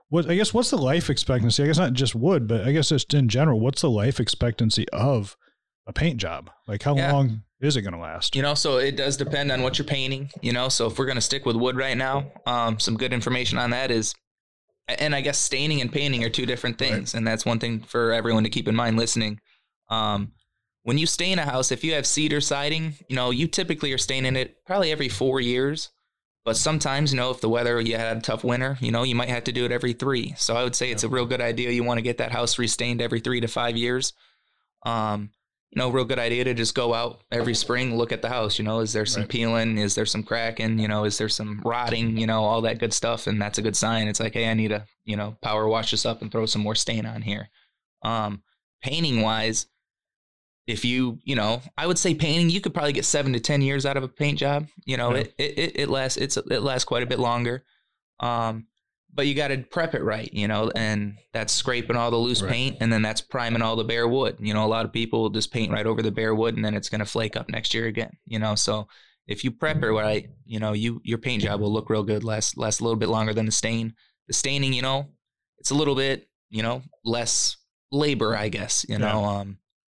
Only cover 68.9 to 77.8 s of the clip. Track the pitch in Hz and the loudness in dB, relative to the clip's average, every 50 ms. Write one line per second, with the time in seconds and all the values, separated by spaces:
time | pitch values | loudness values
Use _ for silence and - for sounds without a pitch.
68.9 | - - - _ _ _ _ - 104 - - 127 113 - 160 156 151 151 - 110 | -16 -20 -20 _ _ _ _ -10 -8 -4 -4 -6 -4 -2 -2 0 0 0 2 2
69.9 | 110 107 107 107 107 101 - - - - - - 110 107 110 107 104 104 110 117 | 2 2 2 2 0 0 -2 -6 -18 -20 -16 -8 -6 -4 -2 0 0 0 0 -2
70.9 | 117 - - - 117 113 - 131 123 107 104 104 104 101 104 104 107 110 107 - | -2 -4 -4 -4 -4 -2 -2 -2 -2 0 0 0 0 0 0 0 0 0 0 0
71.9 | 110 110 101 110 107 104 110 113 107 107 104 - - - 113 107 107 - 113 117 | 0 0 2 0 0 -2 0 -2 -2 -2 -2 -4 -4 -2 -2 -2 -2 -2 0 0
72.9 | 113 110 110 101 113 110 107 110 104 113 110 110 107 - - 113 113 113 113 113 | 0 0 0 0 0 0 0 0 0 0 0 0 0 0 0 0 -2 -2 -4 -4
73.9 | - _ _ _ _ _ _ - - - - 135 139 139 139 131 131 123 127 135 | -8 _ _ _ _ _ _ -6 -4 -2 -2 0 0 0 0 0 0 0 0 0
74.9 | 135 139 143 143 _ _ _ _ _ _ _ _ _ _ - - 135 147 156 147 | -2 -2 -4 -6 _ _ _ _ _ _ _ _ _ _ -4 0 2 2 2 2
75.9 | 139 131 135 135 135 131 - _ _ _ _ _ 104 110 110 113 123 131 131 - | 2 2 2 0 0 -2 -6 _ _ _ _ _ -4 -4 -2 -2 -4 -4 -8 -14
76.9 | _ _ - 113 117 120 117 - - - - - - - _ _ _ _ | _ _ -2 -2 0 0 0 0 0 0 0 -2 -4 -6 _ _ _ _